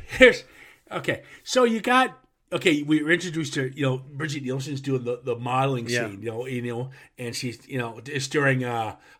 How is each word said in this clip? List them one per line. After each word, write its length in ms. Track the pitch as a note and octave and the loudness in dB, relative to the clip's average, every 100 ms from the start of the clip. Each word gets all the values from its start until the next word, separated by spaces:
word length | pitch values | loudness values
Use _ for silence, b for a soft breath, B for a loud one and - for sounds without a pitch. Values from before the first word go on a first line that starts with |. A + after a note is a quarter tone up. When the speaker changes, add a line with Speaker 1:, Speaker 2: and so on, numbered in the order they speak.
| - | -8
Speaker 1:
here's, 360 | - B3+ - - B B B _ | 8 8 8 -4 B B B _
okay. 320 | F3+ - C3 B B | -6 -4 -4 B B
So 200 | - B3+ | -2 4
you 160 | A#3+ A3+ | 4 4
got 340 | B3 B3+ B3+ - _ _ _ | 4 4 4 -2 _ _ _
okay, 300 | E3+ F#3+ D3 | 0 2 2
we 200 | D3 D#3 | 2 2
were 80 | D3 | 4
introduced 420 | E3+ F3+ D#3+ C#3 D3 | 2 0 -4 -4 -4
to, 160 | C3 C3+ | -4 0
you 60 | |
know, 140 | C#3 B2+ | 0 0
Brigitte 460 | C3+ C#3+ D#3 D3 | -6 -8 -6 -4
Nielsen's 360 | B2+ C3+ C3+ C3+ | -4 -4 -6 -6
doing 220 | C#3 C3 | -2 -2
the, 160 | A#2+ B2 | -2 -4
the 120 | B2+ A#2 | -4 -4
modeling 540 | B2 C3 C#3 C3 A#2 | -2 0 0 0 -2
Speaker 2:
Yeah. 180 | A#2+ A2+ | -2 -4
Speaker 1:
scene, 120 | G2+ | -6
you 100 | A2 | -8
know, 140 | A2+ B2+ | -6 -6
you 160 | B2 | -6
know, 280 | A#2+ A#2 C3 B B - | -4 -6 -8 B B -12
and 180 | A#2+ A2+ | -10 -6
she's, 240 | B2+ A#2 - | -8 -10 -8
you 100 | C3 | -6
know, 220 | A#2 A2+ A2+ | -6 -8 -8
it's 220 | D3 C3+ | -6 -2
during, 360 | D#3 C#3 C3 | 0 2 2
uh, 320 | B2 A#2 A2 - b b | 0 -4 -4 -8 b b